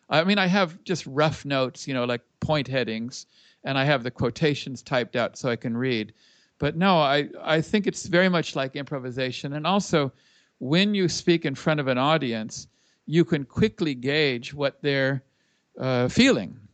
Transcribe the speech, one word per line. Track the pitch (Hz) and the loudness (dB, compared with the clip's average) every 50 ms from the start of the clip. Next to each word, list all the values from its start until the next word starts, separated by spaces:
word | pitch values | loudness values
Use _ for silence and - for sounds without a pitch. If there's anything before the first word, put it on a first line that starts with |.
| _ - | _ 0
I | 135 156 170 | 2 2 4
mean, | 190 208 | 4 2
I | 202 190 | 2 2
have | 175 190 202 185 160 175 - - | 2 2 2 2 0 -2 -8 -6
just | - 175 - - | -6 -6 -6 -6
rough | 139 131 147 151 156 - - - | -4 0 0 0 0 0 -4 -4
notes, | 143 139 135 131 127 - - - | -2 -2 0 0 -2 -4 -8 -8
you | 143 135 | -4 -2
know, | 123 123 | -2 -2
like | 123 120 117 - _ _ _ | -2 -2 -4 -8 _ _ _
point | - - 156 147 127 | -4 -2 0 0 -2
headings, | 127 135 131 120 110 110 110 117 127 - - - _ _ _ _ _ _ _ - | -2 -2 -2 -2 -2 -4 -6 -6 -8 -10 -14 -18 _ _ _ _ _ _ _ -6
and | 139 135 | -2 0
I | 135 135 | 2 2
have | 147 147 127 117 | 2 2 2 0
the | 127 | -4
quotations | - - 131 120 120 - 165 147 139 - - 139 127 - | -4 -2 -2 -2 0 0 0 0 0 -2 -6 -10 -12 -12
typed | - - 143 123 117 - - | -6 -2 -2 -2 0 0 0
out | 123 113 98 - | -2 -2 -2 -4
so | - - 127 | -4 -4 -2
I | 117 | -2
can | 113 - 123 113 | -2 -4 -4 -4
read. | 120 131 131 120 110 107 104 - _ _ _ _ _ _ _ _ - | -2 -2 0 0 -2 -2 -6 -10 _ _ _ _ _ _ _ _ -4
But | 143 147 160 | -4 -2 0
no, | 160 185 196 180 160 | 2 4 4 6 6
I, | 147 135 143 147 143 - - - | 4 4 2 2 0 -2 -8 -8
I | - - 156 160 | -2 0 0 0
think | 156 - - 214 190 | 0 0 -2 0 0
it's | - - - - | -2 -4 -4 -4
very | - 165 175 190 185 | 0 2 4 4 4
much | 175 165 151 - - | 2 0 -2 -2 -4
like | 147 135 131 - | -4 -4 -4 -6
improvisation. | 143 135 - 151 135 123 127 117 135 131 127 123 - - 139 143 | -8 -8 -6 -6 -6 -6 -6 -4 -4 -4 -4 -4 -6 -8 -8 -6
And | 151 151 | -4 -2
also, | 170 196 208 196 - 175 156 139 131 - _ _ _ _ _ _ _ _ - | 0 0 0 2 2 2 2 2 0 -4 _ _ _ _ _ _ _ _ -10
when | 131 127 156 185 202 214 208 | -2 0 2 2 2 2 2
you | 196 180 160 | 2 0 0
speak | - - - 180 170 165 - | -2 0 2 2 2 2 0
in | 147 135 | -2 -4
front | - - 165 156 151 | -2 -2 0 0 0
of | 135 | 0
an | 131 123 | 0 0
audience, | 127 135 151 160 156 139 120 113 110 110 113 - - - - _ _ _ _ _ _ _ | 2 2 2 2 2 0 -2 -4 -4 -6 -8 -12 -14 -16 -18 _ _ _ _ _ _ _
you | - 151 170 160 | 0 2 2 4
can | - 170 143 131 | 4 0 -2 -2
quickly | - - - 220 214 - - 175 151 135 | -4 0 0 0 0 0 -2 -4 -4 -2
gauge | 123 120 139 143 156 151 139 123 117 123 131 143 | -2 -2 0 2 2 2 2 0 -2 -6 -8 -4
what | 143 139 135 - _ | -4 -2 -4 -4 _
they're, | - 143 139 135 135 135 139 135 - _ _ _ _ _ _ _ _ _ _ - | -2 0 0 2 2 0 0 -2 -6 _ _ _ _ _ _ _ _ _ _ -6
uh, | 127 131 127 123 123 - | -2 0 0 2 0 2
feeling. | - - 254 269 202 120 92 - - - - - | 4 4 4 6 4 2 -2 -6 -10 -16 -20 -20